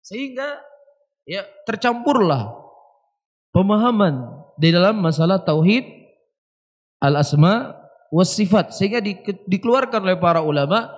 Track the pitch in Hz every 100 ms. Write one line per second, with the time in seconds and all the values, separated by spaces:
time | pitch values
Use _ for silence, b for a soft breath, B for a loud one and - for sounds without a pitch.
0 | - 220 277 254 285 285 - - _ _
1 | _ _ - 190 202 - - 220 240 240
2 | 262 277 180 135 107 - - _ _ _
3 | _ _ _ _ _ 175 196 214 240 220
4 | 190 131 117 - - - 160 175 190 220
5 | 165 156 170 190 180 156 170 240 - -
6 | _ _ _ _ _ _ _ _ _ _
7 | 139 147 147 147 165 226 - - - _
8 | _ 156 180 - 202 208 165 - 196 240
9 | 208 190 - 196 - 190 226 254 262 233
10 | 190 180 175 170 156 147 143 214 226